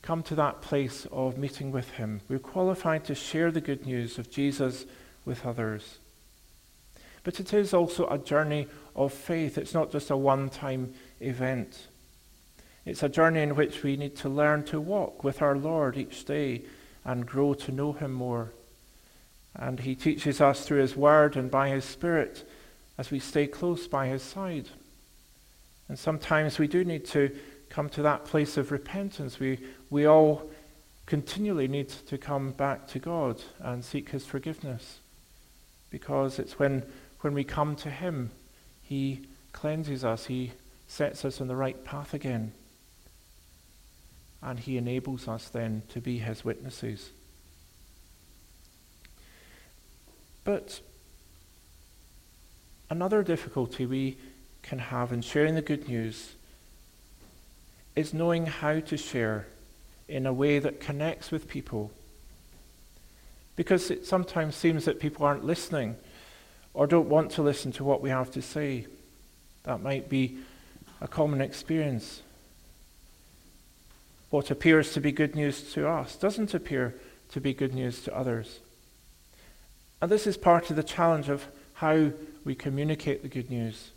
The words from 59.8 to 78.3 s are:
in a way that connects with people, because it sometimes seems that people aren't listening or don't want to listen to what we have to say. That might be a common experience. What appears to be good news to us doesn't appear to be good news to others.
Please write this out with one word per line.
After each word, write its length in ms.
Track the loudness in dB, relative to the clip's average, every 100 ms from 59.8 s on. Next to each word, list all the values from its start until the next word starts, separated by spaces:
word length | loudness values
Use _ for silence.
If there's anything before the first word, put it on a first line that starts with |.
| -20 -20 -8
in 180 | -4
a 80 | -2
way 280 | 2 4 4
that 180 | 2 -4
connects 540 | -6 -4 -4 -4 -6
with 160 | -6 -6
people, 420 | -10 -6 -6 -6 -10 -20 -20 -20 -20 -20 -20 -20 -20 -20 -20 -20 -20 -20 -20 -14 -6
because 340 | 2 4 4
it 160 | -4 0
sometimes 480 | 0 2 0 -2
seems 300 | 2 2 4
that 160 | 0 0
people 260 | -2 2 2
aren't 180 | 2
listening 520 | 0 -2 -2 -2 -2 -6 -14 -20 -20 -20 -20 -20 -12
or 120 | 2 6
don't 220 | 6 6
want 240 | 4 4
to 100 | 2
listen 300 | 2 2 -4
to 100 | -2
what 180 | 2 2
we 80 | 2
have 220 | 0 -2
to 100 | -6
say. 460 | -6 -4 -4 -4 -8 -16 -20 -20 -20 -20 -20 -16
That 180 | -6 -4
might 260 | -2 -4 0
be 300 | 0 0 -2 -16 -20 -20 -20 -20 -12
a 80 | -8
common 320 | 0 2 2
experience. 800 | -2 -4 -2 0 0 -2 -6 -16 -20 -20 -20 -20 -20 -20 -20 -20 -20 -20 -20 -20 -20 -20 -20 -20 -20 -20 -20 -20 -2
What 220 | -2 0
appears 400 | 2 6 6 6
to 80 | 0
be 100 | 0
good 240 | 2 0
news 380 | 2 -2 -2 -8
to 160 | -2 0
us 260 | -2 -4
doesn't 400 | -2 -2 0 -2
appear 400 | -2 -2 -2 -2 -4 -18 -20 -10
to 80 | -4
be 120 | -2
good 220 | 0 -2
news 260 | 0 -4 -4
to 140 | -6 -4
others. 440 | -2